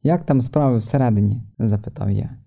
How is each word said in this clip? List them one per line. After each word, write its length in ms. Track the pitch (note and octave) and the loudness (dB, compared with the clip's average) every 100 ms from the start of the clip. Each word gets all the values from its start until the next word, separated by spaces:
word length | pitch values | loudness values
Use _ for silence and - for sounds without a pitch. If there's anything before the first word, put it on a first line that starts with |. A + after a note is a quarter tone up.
| C#3+ | 0
«Як 200 | F3 - | 0 2
там 160 | C3+ | 0
справи 360 | B2 D3+ C#3 A#2 | 2 0 2 2
всередині?» 640 | G#2 C#3+ B2 G#2 G2+ A2+ - - | 0 0 2 2 2 0 -8 -4
запитав 540 | A2 G#2 - - G2+ | -2 -2 -4 -6 -4
я. 260 | G2+ G2+ - | -2 -4 -12